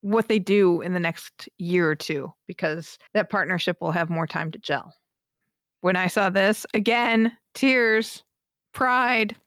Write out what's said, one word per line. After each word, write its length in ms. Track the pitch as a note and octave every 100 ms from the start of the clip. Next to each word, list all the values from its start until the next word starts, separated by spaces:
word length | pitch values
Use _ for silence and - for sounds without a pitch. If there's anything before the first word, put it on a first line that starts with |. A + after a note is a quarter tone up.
what 260 | G3+ A3 A3
they 120 | A3
do 420 | F#3 G3+ F#3+ E3+
in 120 | C#3+
the 60 | F3+
next 500 | E3 E3+ - _ - _
year 300 | E3+ F3+ E3
or 60 | D3+
two, 380 | - D3+ C3 - _
because 500 | F#3 E3+ D#3 D#3+ - _
that 160 | G#3+ F#3+
partnership 480 | G#3 D#3 F3+ F3+ F3
will 100 | E3+
have 180 | E3 E3
more 160 | E3 D#3+
time 240 | D#3+ D#3+
to 60 | D#3
gel. 360 | - C#3+ - _ _ _ _ _ _ _ _ _
When 140 | F3 F#3
I 100 | F#3
saw 220 | G#3+ G3
this, 360 | F#3+ G3 G#3+ -
again, 640 | A3+ G#3+ A#3 A#3+ A3+ A3+ A#3 _
tears, 720 | - C4+ C4 A#3 A3 A3 - _ _ _ _ _
pride. 600 | - B3+ B3 B3 A#3+ G#3+ A3+